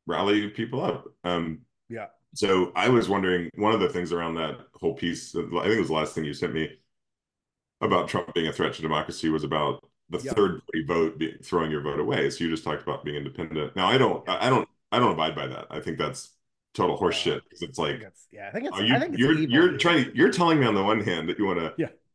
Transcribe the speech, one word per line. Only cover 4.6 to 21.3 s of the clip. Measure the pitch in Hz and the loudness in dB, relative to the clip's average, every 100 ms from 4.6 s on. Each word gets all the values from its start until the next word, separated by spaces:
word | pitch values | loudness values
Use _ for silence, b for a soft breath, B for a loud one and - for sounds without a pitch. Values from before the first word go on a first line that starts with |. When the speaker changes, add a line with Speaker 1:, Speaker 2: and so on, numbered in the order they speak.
| - | -16
Speaker 1:
whole | - 85 | -6 -4
piece, | 80 87 80 - 87 | -2 -2 -4 -6 -6
I | |
think | 85 85 92 | -4 0 2
it | 110 | 2
was | 85 | 2
the | |
last | 78 76 - | 0 -2 -2
thing | |
you | 76 | -6
sent | 73 85 | -4 -4
me, | 80 78 - _ _ _ _ _ _ _ _ _ - | -2 -4 -8 _ _ _ _ _ _ _ _ _ -4
about | 101 92 87 | 0 0 0
Trump | 95 - | -4 -4
being | 85 80 | -2 -2
a | |
threat | - 78 | 0 -2
to | - | -2
democracy | 78 76 78 - 80 | -2 -2 -2 -2 0
was | 78 | 0
about | 73 78 73 67 - _ - | 0 0 0 -4 -10 _ -8
the | 87 | -8
Speaker 2:
Yeah. | 131 | -2
Speaker 1:
third | 208 196 85 | 2 2 0
party | - 80 | -6 -6
vote, | 76 85 82 76 | 0 2 2 0
be, | 78 - | -6 -6
throwing | - 87 80 | -2 0 0
your | 76 | -2
vote | 73 71 | -4 -2
away. | - 131 - | 0 0 0
So | - | -2
you | 82 | -2
just | 80 | -2
talked | 85 73 | -4 -6
about | - 76 | -6 -6
being | 76 73 | -6 -8
independent. | 71 67 80 78 73 95 | -8 -8 -6 -4 -4 0
Now, | 92 | 4
I | 127 | 4
don't, | 117 85 - | 4 2 -2
Speaker 2:
Yeah. | |
Speaker 1:
I, | 90 117 | 0 2
I | |
don't, | 127 - _ _ | 2 0 _ _
I | 113 | 2
don't | 120 | 2
abide | 80 80 76 | 2 -2 -2
by | 67 | -6
that. | - - | -8 -10
I | 76 | -10
think | 90 78 | -6 -4
that's | 78 67 - _ _ _ _ | -4 -6 -14 _ _ _ _
total | - 92 73 | -2 0 2
Speaker 2:
Uh, | |
Speaker 1:
horseshit, | 92 - - - - | 2 2 0 -2 -6
'cause | - | -14
it's | 82 67 | -10 -4
Speaker 2:
I | |
Speaker 1:
like, | 76 - | -2 -4
Speaker 2:
think | 95 | -10
it's, | - _ | -20 _
yeah, | - 98 | -16 -10
I | |
think | 214 269 | -8 -6
it's, | - | -2
Speaker 1:
are | |
you, | 107 135 | 2 2
Speaker 2:
I | |
think | 330 | 0
it's | 180 | 2
Speaker 1:
you're, | 135 | 2
Speaker 2:
evil, | 156 156 | 2 2
Speaker 1:
you're | 131 180 | 4 4
Speaker 2:
dude. | 139 | 4
Speaker 1:
trying, | 170 160 123 - | 2 2 2 4
you're | 180 | 4
telling | - 170 156 | 4 4 6
me | 123 | 4
on | |
the | 101 | 4
one | 98 110 | 2 2
hand | 98 85 | 0 -2
that | 80 | -2